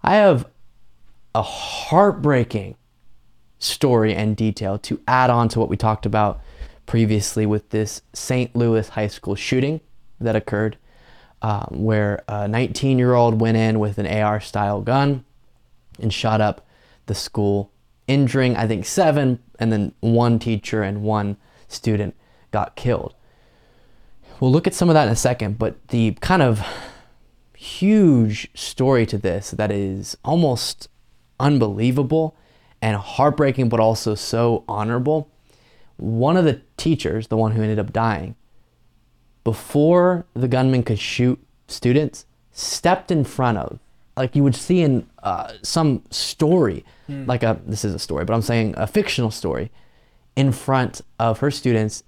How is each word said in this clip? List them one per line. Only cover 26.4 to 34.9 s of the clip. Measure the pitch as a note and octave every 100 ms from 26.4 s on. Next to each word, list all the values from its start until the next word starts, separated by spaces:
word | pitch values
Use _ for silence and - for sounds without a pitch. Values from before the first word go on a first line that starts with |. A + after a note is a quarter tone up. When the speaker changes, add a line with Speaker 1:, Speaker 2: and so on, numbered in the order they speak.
Speaker 1:
of | C3 A2 F#2 - - - - _ _ _ _
huge | - - - F#3+ G#3+ F#3 B2+ A2 G#2+ -
story | - - - C3 C3 A2
to | G2+
this | G2 F2+ -
that | - G#2
is | G2+ G2 F#2+ - -
almost | - E3 D#3 A#2+ - - - _ _ _ _ _
unbelievable | C#3 C#3+ A2 G2 A#2 B2+ C3 D#3+ D#3+ _ _ _ _ _
and | A2 G#2
heartbreaking, | G2 - C#3+ C#3+ C#3+ B2+ B2
but | A#2
also | A2+ A2 -
so | G#2+ - A2+ A#2 A#2 -
honorable. | G#2 G#2+